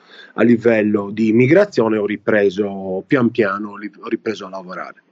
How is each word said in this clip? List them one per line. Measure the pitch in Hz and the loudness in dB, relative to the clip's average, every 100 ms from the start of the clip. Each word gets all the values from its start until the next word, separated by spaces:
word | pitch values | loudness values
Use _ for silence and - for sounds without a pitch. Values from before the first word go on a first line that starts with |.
| _ - - - | _ -20 -12 0
a | |
livello | 113 113 117 113 104 104 101 | 2 4 4 2 2 0 -2
di | 104 113 | -2 2
immigrazione | 113 127 180 202 - 113 110 | 4 4 4 2 0 0 0
ho | 101 | -2
ripreso | 101 - 107 101 92 101 98 95 95 - | -4 0 2 2 0 -4 -6 -8 -8 -2
pian | 139 117 | 0 2
piano, | 120 101 98 104 | 0 -2 -2 -8
ho | 101 104 92 113 | -12 -14 -14 -8
ripreso | 113 113 98 95 | -6 -6 -8 -10
a | |
lavorare. | 95 90 87 69 - _ | -14 -14 -14 -14 -18 _